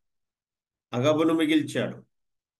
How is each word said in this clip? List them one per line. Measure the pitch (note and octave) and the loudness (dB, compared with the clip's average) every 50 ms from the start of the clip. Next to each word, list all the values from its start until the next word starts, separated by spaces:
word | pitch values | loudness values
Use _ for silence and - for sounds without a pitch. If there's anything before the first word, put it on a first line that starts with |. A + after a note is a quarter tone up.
| _ _ _ _ _ _ _ _ _ _ _ _ _ _ _ _ _ _ | _ _ _ _ _ _ _ _ _ _ _ _ _ _ _ _ _ _
అగబును | A#2+ B2 C3 D3+ D3+ D#3 E3 E3 E3 | -6 0 0 2 2 2 2 2 2
మిగిల్చాడు. | E3 D#3+ D3+ D#3+ D3+ - - - B2+ G#2 F#2+ - - - _ _ _ _ _ _ _ _ _ _ | 0 0 2 2 0 0 -2 -4 -4 -4 -4 -6 -12 -20 _ _ _ _ _ _ _ _ _ _